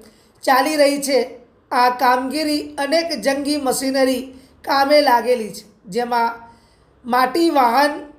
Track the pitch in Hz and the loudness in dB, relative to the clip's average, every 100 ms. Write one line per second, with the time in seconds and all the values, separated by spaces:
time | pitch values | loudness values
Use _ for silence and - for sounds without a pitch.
0 | - _ _ _ - 262 294 311 285 285 | -20 _ _ _ 0 2 2 2 2 2
1 | 269 262 233 - - _ - 269 247 247 | 0 0 -2 -8 -20 _ -6 2 2 2
2 | 254 254 262 302 302 294 - - 277 320 | 2 2 0 -4 -2 -4 -6 -8 -4 -2
3 | 330 285 226 285 285 294 262 247 269 269 | -4 -4 -2 -2 -2 -4 -2 -2 -2 0
4 | 262 262 - - - _ - 277 277 294 | 0 -2 -6 -16 -20 _ -4 0 4 4
5 | 277 240 226 247 208 - - _ 220 202 | 4 2 2 -2 -2 -12 -18 _ -8 -6
6 | 240 240 233 233 - - _ _ _ _ | -2 -2 -2 -4 -18 -20 _ _ _ _
7 | 240 247 254 339 339 285 240 240 294 311 | -2 0 0 0 0 2 2 2 0 -2
8 | - | -14